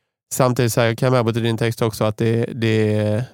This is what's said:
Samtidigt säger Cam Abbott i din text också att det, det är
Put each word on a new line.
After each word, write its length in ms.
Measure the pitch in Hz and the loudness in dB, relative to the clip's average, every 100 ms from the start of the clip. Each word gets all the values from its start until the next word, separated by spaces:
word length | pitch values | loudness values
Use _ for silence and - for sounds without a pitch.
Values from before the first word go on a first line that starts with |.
| _ _ _ | _ _ _
Samtidigt 400 | - 127 123 120 | 0 2 2 0
säger 220 | 127 117 117 | 2 0 0
Cam 180 | 131 | 2
Abbott 240 | 127 113 113 | 2 2 0
i 20 | |
din 180 | 117 113 | -2 0
text 240 | 117 - | -2 -2
också 220 | 117 - | -4 0
att 140 | 110 104 | -2 0
det, 280 | 113 117 117 | 0 0 -2
det 500 | 113 113 110 107 107 | -2 0 2 2 0
är 260 | 107 107 123 | 0 -2 -4